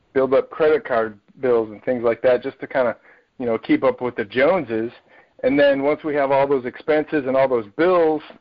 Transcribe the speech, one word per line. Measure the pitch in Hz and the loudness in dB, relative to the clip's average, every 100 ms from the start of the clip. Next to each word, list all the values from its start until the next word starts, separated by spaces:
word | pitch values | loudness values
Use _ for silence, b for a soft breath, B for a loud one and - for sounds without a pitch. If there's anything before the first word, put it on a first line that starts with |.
| _ | _
build | 135 131 | -2 2
up | 131 123 | 2 0
credit | - 156 156 | 0 2 0
card | - 120 110 104 _ - | 0 -2 -4 -8 _ -6
bills | 131 117 110 | 0 0 0
and | 104 - | -6 -6
things | 127 | -2
like | 117 113 | -2 0
that | 127 123 | 2 0
just | 131 - | -2 -10
to | 139 | -6
kinda, | 139 123 107 b b b - | -2 -2 -4 b b b -8
you | 120 | -4
know, | 113 | -4
keep | - 147 131 | 0 0 0
up | 123 | -2
with | 123 117 | -4 -6
the | 101 | -6
Joneses. | 117 143 185 120 110 117 - _ b b b | 0 2 2 -2 -6 -6 -10 _ b b b
And | 127 143 | 0 2
then | 143 139 | 2 2
once | 139 151 | 0 -2
we | 160 147 | -2 -2
have | 139 | 0
all | 139 139 | 2 2
those | 139 123 | 0 -4
expenses | - - 156 151 156 127 | -8 -2 -2 0 -4 0
and | 131 | 2
all | 135 | 2
those | 123 104 - | 0 -2 0
bills | 175 180 160 151 - - | 2 4 2 0 -6 -20